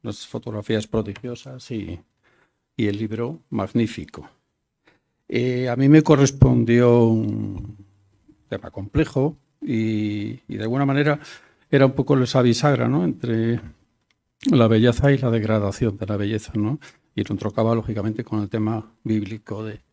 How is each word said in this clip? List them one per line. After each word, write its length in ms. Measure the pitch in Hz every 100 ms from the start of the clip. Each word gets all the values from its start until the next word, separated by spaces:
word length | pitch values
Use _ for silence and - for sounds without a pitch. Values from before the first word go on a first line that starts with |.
Unas 220 | 120 107 -
fotografías 600 | 113 - 104 - 110 104
prodigiosas 800 | 113 104 98 123 120 135 127 -
y, 280 | 113 90 87 _ _ _ _ _ _ _ -
y 120 | 107
el 100 | 101
libro 440 | 110 110 120 160 _
magnífico. 800 | 110 95 117 110 - - - - _ _ _ _ _ _ _ _ _ _
Eh, 420 | 117 127 123 127
a 60 | 120
mí 120 | 135
me 140 | 156
correspondió 1040 | 156 143 139 139 135 123 117 120 123 120 113
un 800 | 113 107 107 104 98 - - - _ _ _ _ _ _
tema 220 | - -
complejo 680 | - 98 147 151 135 143 160 _ _
y, 800 | 294 113 110 110 104 104 107 123 -
y 100 | 104
de 60 |
alguna 220 | 110 131 139
manera 340 | 139 147 143 - - _ _ _
era 200 | 139 135
un 60 |
poco 220 | 139 127 139
esa 240 | 127 131
bisagra, 440 | 123 113 147 139 117
¿no?, 160 | 143
entre 560 | 175 - 120 113 113 117 98 - _ _ _ _ _ _ 277
la 160 | 139 113
belleza 440 | 110 120 120 143
y 60 | 139
la 140 | 123
degradación 680 | 113 107 110 101 - 117 98
de 80 | 98
la 100 | 104
belleza, 380 | 101 110 -
¿no? 260 | 107 107 151 - _ _ -
Y 80 |
lo 100 | 95
entroncaba, 400 | 101 107 - 110
lógicamente, 500 | 117 113 104 104 110
con 200 | 113 110
el 60 | 101
tema 440 | 113 107 113 107 _
bíblico 640 | 110 107 101 110 - 104 110
de 160 | 113 _